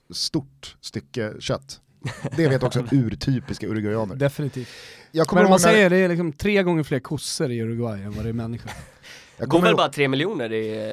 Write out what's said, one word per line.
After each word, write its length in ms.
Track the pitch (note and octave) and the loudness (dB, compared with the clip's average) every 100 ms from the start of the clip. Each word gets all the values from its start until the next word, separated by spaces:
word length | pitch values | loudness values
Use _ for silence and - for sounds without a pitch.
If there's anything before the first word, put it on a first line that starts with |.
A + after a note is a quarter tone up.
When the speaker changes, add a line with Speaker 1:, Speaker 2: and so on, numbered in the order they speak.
| _ | _
Speaker 1:
stort 640 | F2 - D#3+ - _ - - | -8 -4 -4 -6 _ -20 -18
stycke 520 | - A2+ - - G#2+ - | -12 -12 -10 -8 -8 -8
kött. 400 | - A#2 - - _ _ C3 - C3+ D3 | -6 -6 -6 -20 _ _ -12 -10 -8 0
Det 120 | D#3+ | 2
vet 140 | C3 | 2
också 220 | B2+ B2 A#2+ | 0 -2 0
Speaker 2:
<laughs> 60 | |
Speaker 1:
urtypiska 720 | C#3 A#2 G#2+ - C3 - G2 G2+ | 2 2 -2 -2 -2 -4 -8 -4
uruguayaner. 480 | G#2+ G#2 G#2+ G#2+ G#2+ | -4 -2 -2 -4 -2
Speaker 3:
Definitivt. 520 | C#3 C#3 C#3+ C3 A#2+ - - - - | -2 -2 -6 -8 -12 -16 -20 -20 -8
Speaker 1:
Jag 140 | D#3+ D#3 | 0 2
kommer 160 | F3+ | 6
Speaker 3:
Men 80 | F#3+ | 6
man 100 | F#3+ | 6
Speaker 1:
ihåg 60 | E3+ | 6
när 60 | |
Speaker 3:
säger 180 | G#3+ F#3+ | 6 6
det 60 | F#3 | 6
är 120 | F#3 | 4
liksom 240 | E3+ F3 | 2 -2
tre 300 | - G3+ G3+ | -2 0 2
gånger 200 | F3+ E3 | 2 0
fler 180 | D3 C#3 | 0 -4
kossor 500 | - D3 - - C#3+ | -4 -8 -6 -4 -4
i 80 | A#2+ | -2
Uruguay 400 | A2+ A#2 A#2 G#2 | -4 -4 -4 -6
än 100 | G2+ | -8
vad 120 | G#2+ | -8
det 40 | A2+ | -6
är 40 | |
människor. 380 | A2+ A2+ A#2 A2 - - _ - - - _ | -6 -6 -8 -12 -16 -18 _ -20 -20 -20 _
Speaker 1:
Jag 120 | C3 | 0
Speaker 2:
Går 20 | |
Speaker 1:
kommer 120 | D#3+ | 4
Speaker 2:
väl 80 | F3 | 4
Speaker 1:
ihåg 80 | G#3 | 4
Speaker 2:
bara 100 | D#3 | 2
tre 200 | D3 C#3 | 2 2
miljoner 440 | C3+ E3+ G3+ A#2 | 2 0 -2 -4
i, 240 | A2 A2 G#2+ G#2+ | -2 -4 -4 -6